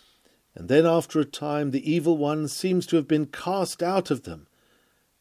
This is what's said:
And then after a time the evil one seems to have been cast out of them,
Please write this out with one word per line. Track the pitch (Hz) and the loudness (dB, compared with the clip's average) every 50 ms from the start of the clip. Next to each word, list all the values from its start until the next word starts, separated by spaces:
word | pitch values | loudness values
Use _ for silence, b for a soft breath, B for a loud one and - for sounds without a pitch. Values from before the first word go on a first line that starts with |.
| b b b b b b b b b b _ | b b b b b b b b b b _
And | - 82 - | -16 -2 4
then | 127 147 165 170 | 4 6 6 6
after | 165 170 151 - - 156 | 4 2 0 0 0 0
a | 147 | 0
time | 147 - - 147 147 147 147 147 139 | 0 -4 -10 -6 -4 -2 -2 -2 -2
the | 127 143 - 156 | -2 -2 0 0
evil | 151 170 147 160 170 151 | 0 0 2 2 2 2
one | 143 143 147 156 151 139 | 0 -2 -2 -2 -4 -6
seems | - - - 185 185 180 - - | -6 -4 -2 0 0 0 0 2
to | - | 0
have | 170 147 - | 0 2 2
been | 156 151 151 139 | 0 0 0 -2
cast | - - - 175 190 196 185 - - - 170 | -6 -8 -6 -4 -2 -2 -2 -4 -4 -4 -4
out | 175 190 196 185 - | 0 0 -2 0 0
of | 151 123 - | -4 -4 -4
them, | - 82 78 73 _ _ _ _ _ _ _ _ _ _ _ _ _ _ _ | -12 -14 -14 -16 _ _ _ _ _ _ _ _ _ _ _ _ _ _ _